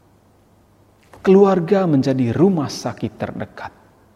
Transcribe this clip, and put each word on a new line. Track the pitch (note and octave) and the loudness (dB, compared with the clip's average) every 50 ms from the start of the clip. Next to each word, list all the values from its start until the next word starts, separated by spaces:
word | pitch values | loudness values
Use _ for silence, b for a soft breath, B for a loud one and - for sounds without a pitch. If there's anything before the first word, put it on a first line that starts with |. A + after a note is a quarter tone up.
| _ _ _ _ _ _ _ _ _ _ _ _ _ _ _ _ _ _ _ _ _ _ - - | _ _ _ _ _ _ _ _ _ _ _ _ _ _ _ _ _ _ _ _ _ _ -16 -4
Keluarga | - G3 F#3+ G3 G3+ G3 F#3+ F3+ E3 E3 G#3 F#3+ F#3+ | 2 4 6 6 6 4 2 0 0 0 0 0 0
menjadi | E3+ D3 C3+ B2+ C3+ C3 C3 B2+ A#2 G#2+ | 0 0 0 0 0 0 -2 -2 -2 0
rumah | A2+ E3+ G3+ F#3+ D#3 C3 G#2+ | 2 2 2 2 0 -4 -6
sakit | - - - B2 G#2+ - A#2+ G#2+ - | -8 -10 -10 -10 -10 -8 -10 -10 -8
terdekat. | - A2+ - - - G#2+ - - - - - - _ _ _ _ _ _ _ _ | -8 -10 -10 -10 -12 -12 -14 -14 -18 -18 -20 -20 _ _ _ _ _ _ _ _